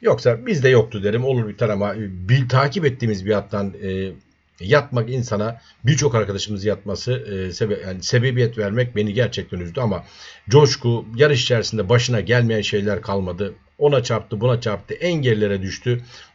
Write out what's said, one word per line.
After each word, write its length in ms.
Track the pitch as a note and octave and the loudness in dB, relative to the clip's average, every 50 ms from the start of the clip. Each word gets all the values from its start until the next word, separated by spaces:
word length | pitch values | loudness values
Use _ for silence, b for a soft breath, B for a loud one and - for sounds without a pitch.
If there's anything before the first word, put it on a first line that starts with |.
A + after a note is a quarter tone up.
Yoksa 440 | A#3+ A3 C#3 A#2 - B2+ A#2 D#3 B3 | 0 0 2 2 2 2 2 0 0
bizde 240 | A#3+ G#3 C#3+ B2+ B2+ | -2 0 2 4 6
yoktu 340 | B2+ A#2 G#2+ - - G#2 F#2+ | 6 6 4 4 0 -4 -2
derim. 220 | G#2 G#2+ A#2+ B2+ | 0 0 0 0
Olur 220 | C3+ C3 B2 A2+ G#2 | 0 0 0 0 -2
biter 220 | G2 - A#2+ A2 | -4 -2 -2 0
ama, 260 | G#2 G2 G2+ G#2 G2+ | 0 0 -2 -2 -4
e, 340 | A2+ G#2+ G2 F#2+ F2+ F#2 F#2+ | -4 -8 -8 -8 -6 0 2
bil-, 200 | B2 C#3 B2+ A#2+ | 4 4 4 4
takip 360 | B2+ C3 C#3 C#3+ C3 G3+ D#3+ | 2 2 2 2 0 0 0
ettiğimiz 400 | C#3 B2 - B2 A2+ G#2+ F#2+ F#2 | 0 0 0 -2 -2 -2 -2 0
bir 60 | G#2 | 0
attan, 420 | G#2+ G2+ F#2+ - - G2+ G2 G2 G2 - G2+ | 0 0 0 -2 -4 -4 -4 -4 -6 -8 -6
e, 280 | F#2+ F#2+ F#2+ F#2+ F#2 F2 - _ _ _ _ _ _ _ - | -6 -4 -4 -4 -6 -8 -12 _ _ _ _ _ _ _ -10
yatmak 500 | F2 G2 C3+ D3 B2 - B2 B2 A2+ A#2+ | -4 2 2 2 2 0 -2 -4 -2 -2
insana, 520 | C3 C3 A#2+ - G#2+ G2+ G#2 A2+ A#2 B B B B B B | -4 -6 -4 -4 -2 -4 -2 -4 -6 B B B B B B
birçok 320 | A#2 D#3 - D3+ C#3 A#2+ | 2 2 4 2 2 2
arkadaşımız 500 | A#2 G#2 G2 G2 G2 - G#2+ G#2 G2 F#2+ | 2 0 0 -2 -4 -4 -6 -6 -4 -2
yatması, 460 | G#2+ G2 - - G2+ F#2+ F2 - A#2+ | -2 -2 -2 -4 -8 -8 -6 -4 -4
e, 400 | B2+ A#2+ - G2+ G2 F#2+ F#2 F#2 | -4 -4 -6 -8 -8 -6 -6 -6
sebe-, 300 | F2 - A#2 G#2 G2+ D#2+ - F#2 | -4 -4 -2 -2 -2 -4 -6 -8
yani 160 | F#2 F#2 - | -10 -8 -6
sebebiyet 540 | - B2+ B2 A#2+ C3 B2 B2 A#2+ A2 - G#2+ | 0 0 2 2 2 2 2 0 0 0 -2
vermek 380 | G#2 G2 G#2 B2 B2+ B2 - | -4 -2 0 -2 -2 -2 0
beni 180 | G#2 G#2 G#2+ G2 | -2 -2 0 0
gerçekten 460 | A#2+ A#2+ G#2 - G#2 F#2 - F#2+ F2+ | 0 0 -2 -2 -6 -8 -8 -8 -8
üzdü 200 | F2 F2 E2 C3 | -8 -8 -6 -4
ama 240 | B2 A2 F#2+ E2+ - B B B B B B B B G#2 | -2 -2 -2 -4 -6 B B B B B B B B 4
coşku, 560 | G#2 D3 D3+ B2 - - - A#2+ A#2 A2+ - G#2+ A2+ | 6 6 6 6 4 2 -2 -2 -2 -2 -4 -4 0
yarış 280 | A#2 D3 D3+ C#3+ A#2 - | 2 4 4 4 2 2
içerisinde 460 | - B2+ A2+ G#2 - - G#2+ G2 F#2 | 2 0 0 0 -2 -2 -2 0 4
başına 300 | B2+ A#2+ A#2+ - B2 G#2+ | 4 4 4 2 0 0
gelmeyen 420 | F2+ F2 A#2 B2 A#2+ A2+ A2 G#2+ | 0 2 2 2 4 2 2 0
şeyler 400 | G2 - - G#2 G2+ G#2 G2+ F2+ | -2 0 0 0 0 0 -2 -2
kalmadı. 520 | - - G2 G2+ F#2 F2+ F2+ F2 G2+ G2 - - _ _ _ - | -2 -4 -2 -2 -2 -4 -4 -4 -6 -6 -8 -12 _ _ _ 0
Ona 260 | D3 D3 C#3+ B2+ B2 | 2 4 4 4 2
çarptı, 380 | - A#2+ G#2+ - - A#2+ G#2 | 2 -2 -4 -4 -4 -6 0
buna 200 | A2 B2+ A#2+ A#2+ | 0 2 2 2
çarptı, 320 | - A2 G2+ F2 F2+ - G#2+ | 0 -2 -4 -4 -6 -10 -8
engellere 680 | - - F3+ E3+ D#3 C3+ B2 A2 G#2 G#2+ G2+ G2+ F#2+ | -4 -2 -2 0 0 2 2 2 2 2 0 0 -2
düştü. 400 | F#2 F#2+ E2 - - B2 A#2+ A#2+ B B B B B B B | -4 -6 -8 -6 -4 -2 -2 -2 B B B B B B B